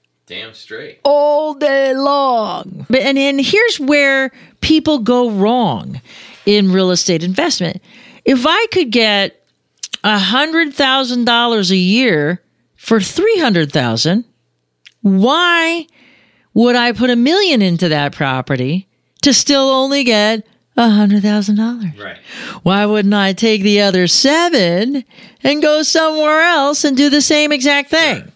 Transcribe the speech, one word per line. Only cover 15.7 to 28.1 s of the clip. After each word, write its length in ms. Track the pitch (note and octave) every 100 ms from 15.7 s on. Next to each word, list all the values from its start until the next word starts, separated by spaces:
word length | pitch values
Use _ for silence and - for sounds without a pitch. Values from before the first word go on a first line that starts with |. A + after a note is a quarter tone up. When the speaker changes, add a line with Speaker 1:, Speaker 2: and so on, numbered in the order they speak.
| E4+ D#4+ _ _ _ _ _ _
Speaker 2:
would 220 | G#3 A#3+ B3
I 160 | A#3+
put 180 | G#3 B3
a 60 | A#3+
million 460 | B3+ F4+ G4 B3+
into 260 | F#3+ E3+ F3+
that 220 | D3+ C#3+
property 800 | - C#3+ C3 - C3 B2+ F3 - _ _ _
to 120 | C#4+
still 360 | B3 - C#4 C4+
only 340 | C4 C4+ C#4
get 420 | B3 G#3+ G#3 A3 - _ _ -
a 120 | A#3
hundred 320 | G#3 G#3 G#3
thousand 320 | G#3 G#3 G3+ G#3+
dollars. 400 | A3+ A#3+ F#3+ G#2
Speaker 1:
Right. 180 | G#2 - - - - -
Speaker 2:
Why 220 | F3+ G3 G#3
wouldn't 280 | G#3+ G3
I 200 | G#3 G3
take 280 | F#3 A3+ G#3+
the 200 | G3+ G#3
other 260 | G3+ F#3 F3
seven 960 | - C4 D#4 F4 D4 F3 F3 A#3+ C#4 - - - _
and 180 | C4+ D4
go 220 | D4+ D4+
somewhere 580 | D#4 D#4+ D#4+ D#4 D4+ D#4
else 420 | E4+ E4 C#4 D4
and 120 | D4 C4
do 140 | C#4+
the 120 | D4
same 300 | - D4+ D4+
exact 380 | D4 C4+ C#4+ C#4+
thing? 280 | D#4+ D#4